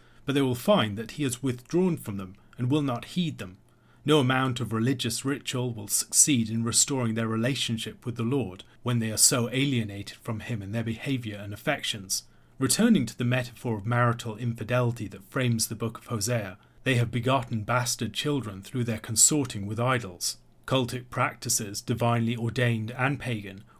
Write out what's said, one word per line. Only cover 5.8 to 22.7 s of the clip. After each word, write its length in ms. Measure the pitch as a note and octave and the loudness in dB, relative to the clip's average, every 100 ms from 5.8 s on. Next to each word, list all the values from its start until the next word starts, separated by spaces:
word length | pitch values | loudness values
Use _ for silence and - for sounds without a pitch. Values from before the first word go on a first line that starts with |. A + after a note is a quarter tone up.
| G#2 | -4
succeed 640 | - - - - C3+ A2 | -2 2 4 6 4 2
in 140 | A2+ | 0
restoring 500 | A#2 A2+ - C#3 A#2 | 0 2 2 2 0
their 140 | A2+ A2+ | 0 0
relationship 760 | A2+ A2+ C3+ - A2+ - - | 0 0 0 -2 -2 -6 -10
with 120 | B2+ A#2+ | -8 -4
the 80 | |
Lord 400 | A#2 C#3 G2+ F2+ - - | 0 0 -2 -8 -16 -8
when 160 | B2 A#2+ | -2 0
they 140 | A2+ | 0
are 40 | G#2 | 4
so 320 | - C3+ A#2 | 4 4 0
alienated 640 | C3 C#3 B2+ G#2 G2 G2+ - | 0 0 0 -2 -6 -12 -12
from 240 | - G#2+ | -8 -8
him 200 | - A#2+ | -6 -8
in 120 | G2 | -6
their 100 | A2+ | -4
behaviour 540 | A2+ A2+ - C3+ B2 - | -4 -4 -2 -4 -4 -10
and 180 | G#2 | -10
affections. 680 | G#2 - C#3+ - A2 F#2+ - - - - - | -8 -4 -2 -2 -6 -4 -6 -6 -18 -18 -2
Returning 480 | C3 - A#3 G3 A#2 | 0 4 6 6 4
to 100 | - | -2
the 80 | |
metaphor 520 | A#2+ B2+ B2 - B2+ A2 | 0 0 -2 -6 -4 -4
of 100 | G#2+ | 0
marital 500 | A#2+ A#2+ A#2 A#2 G#2+ | 4 4 2 -2 -6
infidelity 720 | B2 A2+ A2 B2 B2 A#2 G#2+ | -4 -4 0 2 2 0 -6
that 240 | - - | -12 -8
frames 380 | - B2+ A#2 - | -2 0 2 0
the 80 | G2+ | -4
book 220 | A2+ A2 | -6 -6
of 80 | - | -6
Hosea, 520 | A#2 G#2 A#2+ G2 F#2 _ - | -4 -2 -2 -4 -10 _ -6
they 140 | - A#2+ | 2 2
have 160 | A2+ | 2
begotten 500 | A#2+ A#2+ C3+ B2 A2+ | 0 2 2 0 -4
bastard 500 | G2+ A#2+ A#2+ - A2+ | 0 0 0 -2 -4
children 480 | - D3 D3 A2 G2 | -4 -2 -2 -4 -8
through 220 | G2 B2+ | -8 -4
their 160 | A#2+ A2 | -2 -4
consorting 680 | - A2 - D#3 C3 A2+ G2 | -2 4 6 4 0 -4 -6
with 100 | A2 | -2
idols. 600 | A#2+ B2+ G2 F2 - - - - - | 2 0 -2 -8 -8 -8 -12 -16 -2
Cultic 400 | C3 A#2+ B2+ B2 | 0 0 -4 -6
practices, 720 | - C3+ - B2+ - A2 G2+ | -2 -2 -2 -2 -2 -2 -6
divinely 560 | - A#2+ A#2+ A#2+ A2+ B2 | -2 0 2 2 2 0
ordained 540 | A#2 A#2 B2 | -2 0 2